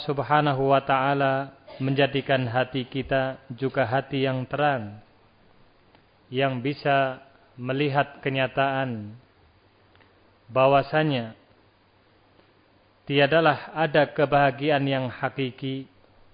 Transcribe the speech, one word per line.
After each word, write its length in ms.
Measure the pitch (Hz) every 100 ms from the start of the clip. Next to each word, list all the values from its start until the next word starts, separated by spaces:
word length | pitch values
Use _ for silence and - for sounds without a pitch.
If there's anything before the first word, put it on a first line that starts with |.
subhanahu 720 | - 139 123 151 147 131 135 135
wa 80 |
ta'ala 720 | - 135 139 139 135 135 139 - - -
menjadikan 640 | 135 135 135 135 135 131 123
hati 320 | 123 123 135
kita 560 | 120 135 123 135 131 131 - 117
juga 320 | 131 135 117
hati 400 | 139 139 139 135
yang 160 | 131
terang, 560 | 127 139 147 131 104 104 - _ _ _ _ _ _ _ _ _ _ _ -
yang 320 | 127 135 127
bisa 640 | 135 139 147 139 135 131 - _ _ -
melihat 640 | 127 135 147 143 139 -
kenyataan 960 | 143 135 127 143 139 135 131 110 104 120 _ _ _ _ _ _ _ _ _ _ _ _ -
bahwasanya 880 | 127 135 139 135 156 156 127 113 - _ _ _ _ _ _ _ _ _ _ _ _ _ _ _ _ -
tiadalah 640 | 143 139 160 160 131 -
ada 320 | 156 160 151 143
kebahagiaan 720 | - 139 143 139 127 147 143
yang 240 | 139 135 123
hakiki 800 | - 131 - 131 - 135 135 131 _ _ _ -